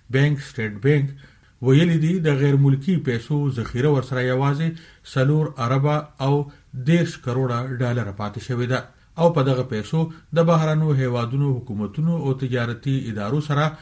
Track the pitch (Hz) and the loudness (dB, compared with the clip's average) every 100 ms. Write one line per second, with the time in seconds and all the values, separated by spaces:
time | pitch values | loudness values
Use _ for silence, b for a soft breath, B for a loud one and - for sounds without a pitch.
0 | B 131 147 139 - - 110 101 135 147 | B 2 2 0 -6 -6 -6 0 2 2
1 | 139 - B B B B 123 139 175 160 | 0 -6 B B B B 4 6 6 2
2 | 156 185 156 135 143 139 139 135 190 175 | 2 2 0 2 4 4 4 2 0 0
3 | - 117 - 147 143 120 107 123 147 139 | 0 -4 -2 -2 -2 -4 -4 0 2 2
4 | 123 127 127 127 139 143 165 165 B B | 0 -2 0 0 0 0 -2 -6 B B
5 | - 135 135 156 156 143 117 135 147 151 | -6 0 2 2 0 -2 0 2 2 0
6 | - - 135 143 143 B B 127 127 170 | -4 -4 0 0 -2 B B -6 2 2
7 | 165 - 127 123 131 120 131 123 123 120 | 2 -4 -4 -2 -2 -2 -4 -2 -2 -2
8 | 101 98 104 107 - 120 123 127 - b | -4 -6 -8 -8 -6 -4 -2 -2 -6 b
9 | b - 170 165 135 127 123 110 104 160 | b 0 2 4 2 0 -2 -6 -2 -2
10 | 165 B B 156 165 165 156 156 156 135 | -2 B B 2 4 4 2 2 2 2
11 | 131 120 117 139 143 123 - 101 101 151 | 0 -2 -2 -2 0 -2 -4 -6 -6 -2
12 | 165 170 135 131 131 120 117 117 135 135 | -2 -2 -2 -4 -2 -2 -4 -4 -2 -2
13 | 117 107 104 147 147 143 156 156 | -4 -6 -4 -2 -2 0 -2 -4